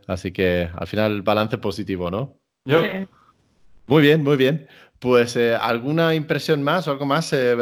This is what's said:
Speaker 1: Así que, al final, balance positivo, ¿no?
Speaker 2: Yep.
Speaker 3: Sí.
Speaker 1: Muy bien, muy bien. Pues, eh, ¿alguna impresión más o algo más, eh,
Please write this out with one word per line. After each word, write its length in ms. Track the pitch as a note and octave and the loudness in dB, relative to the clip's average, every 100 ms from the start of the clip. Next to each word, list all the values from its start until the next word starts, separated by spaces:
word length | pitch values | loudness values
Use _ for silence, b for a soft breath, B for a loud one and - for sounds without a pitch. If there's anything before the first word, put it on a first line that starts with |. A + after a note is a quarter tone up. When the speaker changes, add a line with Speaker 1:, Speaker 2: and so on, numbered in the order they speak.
| - | -8
Speaker 1:
Así 240 | F2+ F#2 | -6 -6
que, 360 | F2 F#2 F2 E2+ E2+ | -2 0 0 -2 -6
al 120 | - | -6
final, 340 | G#2 G#2+ G#2 | -2 0 0
balance 360 | G2+ G#2+ G#2+ A2+ | 0 0 0 -4
positivo, 540 | G#2+ G2+ G2 F#2 F2 | -6 -6 -6 -6 -4
¿no? 260 | G2 C#3 _ _ _ C3+ | -4 -8 _ _ _ 0
Speaker 2:
Yep. 160 | D#3+ | 0
Speaker 3:
Sí. 260 | G3+ F#3+ F#3+ b b _ _ _ - - - | 0 -6 -10 b b _ _ _ -20 -14 2
Speaker 1:
Muy 140 | D#3 | 4
bien, 200 | D3 D#3+ | 6 4
muy 120 | C#3+ C#3 | 2 2
bien. 300 | C3 D3+ - b b - | 2 0 -8 b b -6
Pues, 360 | B2 B2 A#2 B2 | 2 4 2 0
eh, 180 | A#2 A2+ | 0 0
¿alguna 580 | A2+ A#2 C3 D#3+ E3 D#3+ | 0 -2 -2 0 0 0
impresión 460 | C#3+ D3 - D3+ | -2 -4 -2 -2
más 240 | C#3+ F3 D3+ | 0 -2 -2
o 40 | |
algo 140 | C#3 C#3 | -4 0
más, 260 | D3+ D#3+ | -2 0
eh, 220 | C#3 B2 A#2+ | 0 2 2